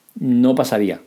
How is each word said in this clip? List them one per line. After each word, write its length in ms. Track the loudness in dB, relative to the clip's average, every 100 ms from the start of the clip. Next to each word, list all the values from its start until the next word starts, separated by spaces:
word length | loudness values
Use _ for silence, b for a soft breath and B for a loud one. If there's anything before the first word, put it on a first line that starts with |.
| _ -8
no 360 | -2 2 2 2
pasaría. 460 | 0 -2 -2 -4